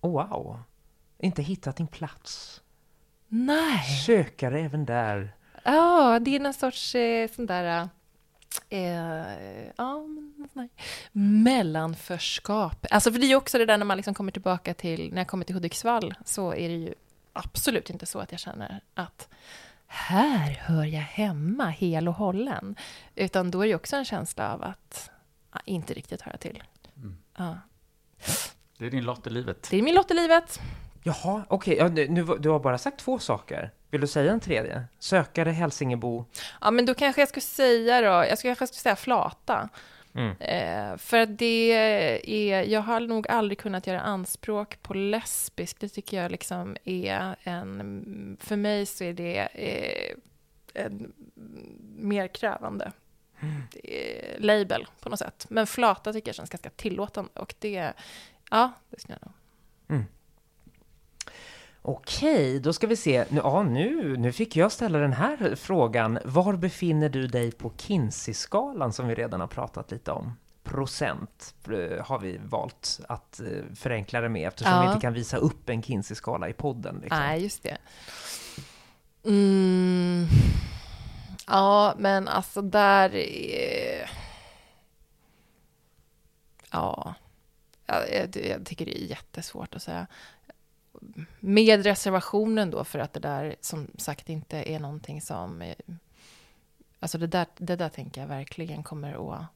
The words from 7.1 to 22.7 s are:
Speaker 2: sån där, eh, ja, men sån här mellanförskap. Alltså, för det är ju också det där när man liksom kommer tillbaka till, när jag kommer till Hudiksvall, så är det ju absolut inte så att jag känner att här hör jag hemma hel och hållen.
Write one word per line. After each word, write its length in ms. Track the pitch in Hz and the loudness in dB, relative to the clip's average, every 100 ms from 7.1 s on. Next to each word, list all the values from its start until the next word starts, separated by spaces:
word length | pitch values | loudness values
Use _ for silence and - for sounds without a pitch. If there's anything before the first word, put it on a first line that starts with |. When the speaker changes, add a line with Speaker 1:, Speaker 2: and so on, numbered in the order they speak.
| 233 226 | 2 -2
Speaker 2:
sån 140 | 226 233 | -4 -4
där, 440 | 180 175 170 175 _ _ _ _ _ _ - _ | -2 0 -2 -2 _ _ _ _ _ _ -12 _
eh, 300 | 202 180 170 165 160 160 101 98 98 113 - | -4 -2 -4 -4 -6 -8 -10 -12 -14 -14 -8
ja, 280 | 247 294 311 | -6 -6 -10
men 400 | 302 302 294 285 | -12 -14 -16 -16
sån 60 | 277 | -12
här 80 | 247 - - - - | -14 -14 -14 -14 -6
mellanförskap. 1700 | 208 202 214 233 262 175 156 160 165 - 175 - - - 208 180 - - | 2 6 8 8 6 2 0 -2 -6 -8 -6 -4 -6 -2 -2 -2 -4 2
Alltså, 200 | 208 240 | 4 4
för 80 | 233 | 4
det 60 | 269 | 6
är 40 | |
ju 60 | 269 | 6
också 220 | 269 254 | 6 2
det 80 | 226 | 6
där 120 | 208 | 6
när 80 | 202 | 4
man 120 | 190 | 0
liksom 160 | 196 | -2
kommer 180 | 196 196 | -4 -4
tillbaka 420 | 190 190 180 - | -2 0 0 -2
till, 400 | 175 175 160 165 | -4 -4 -4 -4
när 40 | 180 | -4
jag 60 | 180 | -4
kommer 180 | 185 175 | -4 -4
till 100 | 185 | -4
Hudiksvall, 580 | 170 - 233 233 202 185 - | -4 -2 0 0 -2 -8 -8
så 280 | - 185 | -4 -2
är 160 | - 170 | -2 -4
det 60 | 170 | -4
ju 180 | 165 - _ _ _ | -6 -10 _ _ _
absolut 560 | - - - - 226 - | -12 -10 -4 0 -2 -4
inte 160 | 180 175 | -12 -10
så 140 | - | -10
att 120 | 190 | -10
jag 80 | - | -10
känner 420 | - - 104 98 _ | -12 -10 -10 -12 _
att 360 | - 170 _ - - - - - _ _ | -10 -10 _ -20 -20 -20 -20 -20 _ _
här 640 | - - 185 285 240 147 139 | -10 2 4 6 4 0 -2
hör 240 | - 160 151 | 0 2 2
jag 160 | 156 | -2
hemma 680 | 147 - 208 151 156 247 226 | -6 -2 -2 0 -2 0 -2
hel 380 | 151 185 160 170 | 0 0 2 0
och 60 | 170 | 0
hållen. 600 | 208 185 269 175 190 | -2 0 -2 -4 -8